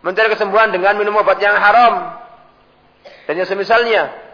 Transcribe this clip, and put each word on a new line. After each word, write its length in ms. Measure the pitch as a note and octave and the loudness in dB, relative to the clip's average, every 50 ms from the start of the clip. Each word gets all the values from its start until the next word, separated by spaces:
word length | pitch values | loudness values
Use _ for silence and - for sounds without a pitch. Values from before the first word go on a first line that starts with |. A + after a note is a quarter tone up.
Mencari 320 | _ E3 F#3+ G3+ A3 A3+ A3 | _ -6 -2 0 0 0 0
kesembuhan 400 | G#3 G#3+ G3+ F#3+ A3 A3+ A3 F#3 | -2 -4 0 2 2 2 2 0
dengan 240 | F3+ F3+ G3 G#3 | 0 0 0 0
minum 200 | G#3 G#3 G#3 G#3 G#3+ | 0 -2 -2 0 0
obat 160 | G3+ G3 F#3+ F#3+ | 2 0 0 0
yang 160 | G3 G3+ G#3 | 0 0 0
haram. 600 | G3+ F#3+ G#3 G#3 A#3 B3 - - F3+ - - - - - - - - _ _ _ _ _ _ _ _ _ _ _ _ _ - - - _ - | 2 2 4 4 6 4 4 2 0 -6 -10 -14 -16 -20 -20 -20 -20 _ _ _ _ _ _ _ _ _ _ _ _ _ -20 -20 -20 _ -8
Dan 160 | D3 E3+ F#3 | -6 -6 -4
yang 40 | F3+ | -6
semisalnya. 640 | G3 G3 G3 F#3 A3+ A3+ A#3+ A#3 A3+ G3 D#3 C#3 - - - - | -4 -6 -2 0 0 0 2 2 0 -2 -2 -4 -8 -16 -20 -20